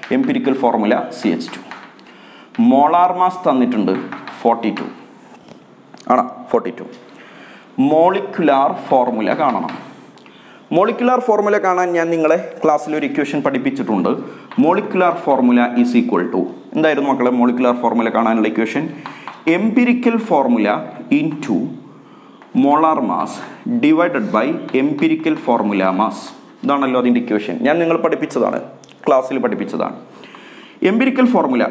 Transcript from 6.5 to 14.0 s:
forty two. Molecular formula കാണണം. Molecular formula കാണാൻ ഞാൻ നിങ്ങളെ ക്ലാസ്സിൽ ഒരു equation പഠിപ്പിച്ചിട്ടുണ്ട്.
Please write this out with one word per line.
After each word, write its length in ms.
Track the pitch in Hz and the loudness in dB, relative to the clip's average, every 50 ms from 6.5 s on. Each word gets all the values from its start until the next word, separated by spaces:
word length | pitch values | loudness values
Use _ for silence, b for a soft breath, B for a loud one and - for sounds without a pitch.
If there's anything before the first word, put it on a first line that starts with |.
forty 220 | - 110 - 90 - - | -2 -2 -2 -4 -10 -12
two. 60 | 78 - - - - - B B B B B B B B B B B B B - 131 143 156 | -14 -18 -18 -20 -20 -20 B B B B B B B B B B B B B 0 0 2 4
Molecular 800 | 160 170 185 190 202 196 - - - 165 143 135 135 139 156 185 - - - | 4 4 4 2 0 -4 -6 -4 0 2 2 4 4 2 0 -2 -4 -2 0
formula 420 | 139 127 120 123 110 107 107 92 123 147 | 2 2 2 0 -2 -2 -2 -2 -2 0
കാണണം. 320 | 151 135 113 95 85 - - - B B B B B B B B B B B B B B B B B B 151 | 0 -2 -2 -2 -4 -6 -10 -12 B B B B B B B B B B B B B B B B B B 2
Molecular 420 | 170 202 226 220 226 247 247 254 247 247 | 2 2 2 2 0 0 2 2 2 2
formula 300 | 233 214 202 202 208 208 202 190 | 2 2 2 2 2 0 2 2
കാണാൻ 240 | 185 180 185 180 180 175 | 0 0 0 0 0 0
ഞാൻ 100 | 170 165 170 170 | 0 0 0 0
നിങ്ങളെ 240 | 165 156 151 160 185 190 - - - - | 0 2 2 2 2 0 -6 -8 -2 0
ക്ലാസ്സിൽ 300 | 156 151 147 - 156 151 156 | 2 2 2 0 -2 -4 -4
ഒരു 80 | 147 135 | -4 -4
equation 300 | 143 156 143 139 147 147 127 | -2 -2 -4 -2 -2 -2 -2
പഠിപ്പിച്ചിട്ടുണ്ട്. 640 | 147 139 120 123 135 135 151 - - 107 95 | -2 -2 -2 -2 -4 -4 -4 -4 -2 0 0